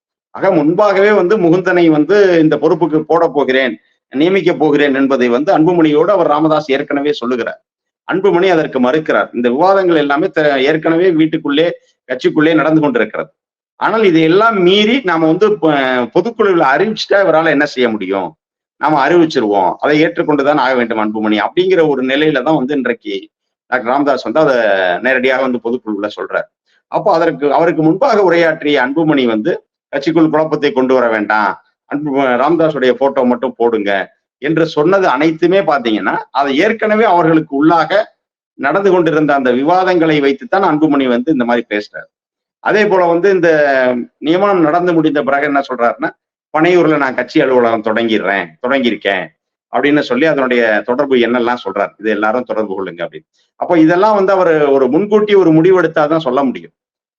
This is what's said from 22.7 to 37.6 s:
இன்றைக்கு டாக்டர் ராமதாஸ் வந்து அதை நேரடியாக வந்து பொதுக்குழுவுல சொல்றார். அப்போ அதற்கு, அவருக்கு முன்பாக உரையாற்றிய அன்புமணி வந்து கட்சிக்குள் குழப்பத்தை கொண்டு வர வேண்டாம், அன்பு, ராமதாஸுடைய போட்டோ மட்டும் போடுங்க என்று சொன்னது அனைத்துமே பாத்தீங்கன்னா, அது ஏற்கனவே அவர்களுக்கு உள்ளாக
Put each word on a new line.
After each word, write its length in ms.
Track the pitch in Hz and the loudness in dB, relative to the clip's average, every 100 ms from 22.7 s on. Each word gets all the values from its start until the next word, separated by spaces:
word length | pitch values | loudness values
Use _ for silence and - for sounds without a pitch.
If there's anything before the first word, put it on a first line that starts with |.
இன்றைக்கு 400 | 147 123 117 104 98 - _ _ _ _ | -4 -4 -6 -8 -10 -12 _ _ _ _
டாக்டர் 200 | 123 117 | -4 -2
ராமதாஸ் 360 | 139 143 127 117 | -2 0 -2 -2
வந்து 140 | 131 | 0
அதை 160 | 135 104 110 95 92 87 | 2 2 2 0 0 -2
நேரடியாக 420 | 117 131 131 131 | -2 0 0 0
வந்து 160 | 131 120 | -2 -4
பொதுக்குழுவுல 500 | 117 123 110 101 104 | -4 -6 -6 -8 -8
சொல்றார். 400 | 92 95 95 - _ _ _ _ | -8 -6 -6 -8 _ _ _ _
அப்போ 180 | 156 160 | -4 0
அதற்கு, 320 | 165 165 131 143 | 0 0 0 0
அவருக்கு 300 | 135 170 156 | 2 0 2
முன்பாக 420 | 156 185 277 214 | 0 2 0 2
உரையாற்றிய 540 | 185 170 165 151 147 143 | 2 2 0 0 -2 0
அன்புமணி 420 | 127 147 156 143 120 | 0 0 0 0 0
வந்து 260 | 110 131 - _ _ _ | -2 -4 -6 _ _ _
கட்சிக்குள் 380 | 147 165 160 156 | -6 -2 0 2
குழப்பத்தை 400 | 156 156 151 143 | 0 -2 -2 -2
கொண்டு 220 | 131 131 | -2 0
வர 120 | 131 120 | 2 2
வேண்டாம், 440 | 110 104 107 101 87 _ _ _ | -2 -2 -2 -2 -6 _ _ _
அன்பு, 200 | 147 151 135 135 120 | -8 -4 -2 0 0
ராமதாஸுடைய 560 | 143 165 156 147 127 | 0 0 0 0 0
போட்டோ 280 | 120 135 135 | 0 -2 0
மட்டும் 320 | 123 120 127 117 | 0 0 -4 -2
போடுங்க 360 | 117 113 101 98 90 _ _ _ | -2 0 -2 -4 -6 _ _ _
என்று 220 | 143 160 160 | -4 -2 -2
சொன்னது 400 | 151 156 196 185 | 0 0 2 0
அனைத்துமே 520 | 143 160 160 175 190 | 0 0 0 0 2
பாத்தீங்கன்னா, 560 | 160 143 117 104 98 156 - | 0 -2 -2 -2 -2 -6 -6
அது 200 | 135 143 135 | -4 -2 0
ஏற்கனவே 480 | 214 220 220 214 | -2 -2 -2 0
அவர்களுக்கு 500 | 220 175 160 160 156 | 2 2 2 0 0
உள்ளாக 340 | 139 | 0